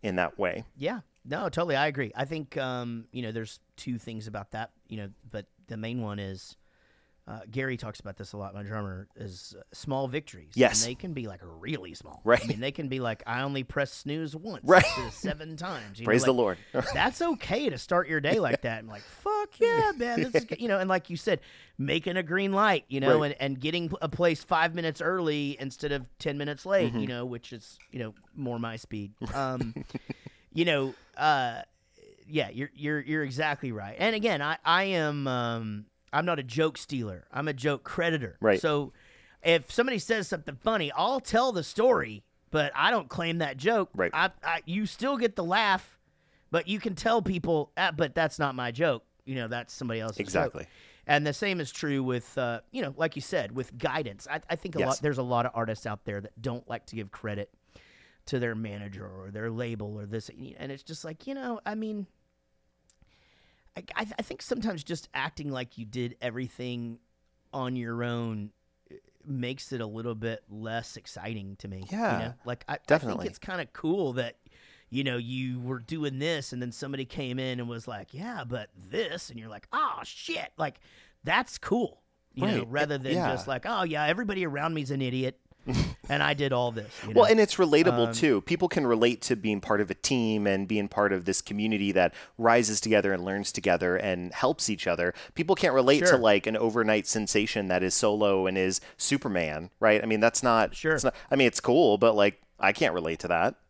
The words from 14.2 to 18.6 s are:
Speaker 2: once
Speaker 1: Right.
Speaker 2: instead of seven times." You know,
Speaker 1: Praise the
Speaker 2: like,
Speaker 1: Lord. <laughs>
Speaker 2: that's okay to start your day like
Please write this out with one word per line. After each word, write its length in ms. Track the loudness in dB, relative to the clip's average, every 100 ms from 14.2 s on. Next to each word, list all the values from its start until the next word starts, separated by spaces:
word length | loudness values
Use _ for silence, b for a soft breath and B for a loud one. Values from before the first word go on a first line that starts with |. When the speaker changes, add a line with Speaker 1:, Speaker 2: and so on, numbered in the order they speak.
| -6 -8
Speaker 2:
once 260 | -10 -8
Speaker 1:
Right. 200 | 10 10
Speaker 2:
instead 220 | 10 0 -6
of 60 |
seven 420 | -6 -6 -6 -8 -10
times." 420 | -8 -8 -10 -6
You 60 |
know, 40 | 4
Speaker 1:
Praise 160 | 6
the 80 | 6
Speaker 2:
like, 60 | 4
Speaker 1:
Lord. 200 | 4 0 -4
<laughs> 200 | -4 -2
Speaker 2:
that's 280 | 2 0 2
okay 480 | -2 -2 -2 0 0
to 80 | -4
start 300 | 0 0 2
your 120 | 0
day 180 | 2 2
like 200 | 2 0